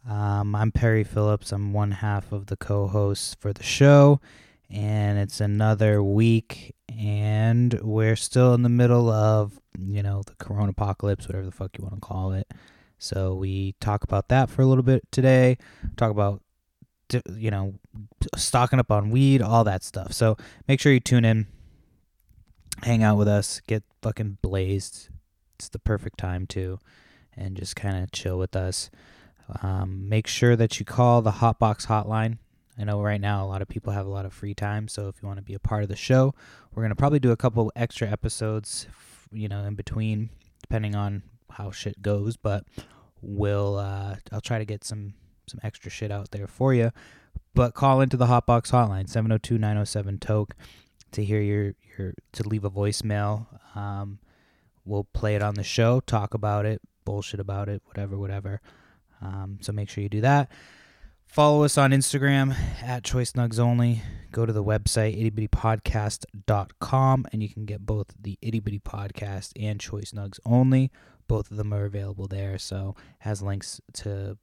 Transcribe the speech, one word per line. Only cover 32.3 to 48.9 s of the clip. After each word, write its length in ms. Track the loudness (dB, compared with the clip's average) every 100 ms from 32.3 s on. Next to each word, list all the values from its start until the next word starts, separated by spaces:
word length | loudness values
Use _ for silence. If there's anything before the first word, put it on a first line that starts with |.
| -4 _ _ _ -8
I 40 |
know 160 | -4 -2
right 220 | 0 -2
now 240 | -2 -2 -2
a 20 |
lot 140 | -6
of 60 | -6
people 260 | -8 -6
have 140 | -6 -4
a 20 |
lot 160 | -6 -8
of 80 |
free 220 | -10 -10 -6
time, 320 | -4 -4 -6
so 200 | -8 -10
if 140 | -10
you 60 | -10
wanna 160 | -12
be 100 | -12
a 60 | -8
part 240 | -4 -2
of 60 | -4
the 60 | -6
show, 380 | 2 4 4 0 -16 -20 _
we're 80 | -4
gonna 140 | -4 0
probably 240 | 2 4
do 100 | 2
a 80 | 2
couple 340 | 2 0 -2 -2
extra 340 | -6 -4 -6
episodes, 800 | -4 -6 -4 -4 -6 -8 -12 -14
f-, 400 | -20 -20 -20 _
you 160 | -10 -8
know, 160 | -6 -8
in 100 | -8
between, 560 | -8 -4 -2 -2 -6 -10 _ _
depending 320 | -6 -4 -2 -4
on 260 | -4 -6 -10 _ _
how 180 | -14 -12
shit 320 | -10 -10 -6
goes, 360 | -2 -2 -2 -4
but 280 | -4 -4 -6 -20 -20 _ _ _
we'll, 560 | -10 -4 -2 0 -2 -2
uh, 380 | -6 -6 -8 -10 -10
I'll 100 | -10
try 160 | -4 -6
to 80 | -4
get 180 | -10
some, 300 | -10 -12 -12 -16 _ _ -20
some 120 | -12
extra 300 | -12 -10 -16
shit 180 | -10 -8
out 220 | -8 -8
there 160 | -10 -10
for 260 | 0 2
you. 180 | 4 2 -2 -20 -20 _ -18 _
But 220 | 2 2 2
call 260 | 2 4
into 160 | 2 2
the 80 | 4
Hotbox 460 | 4 4 2 4
hotline, 360 | 2 2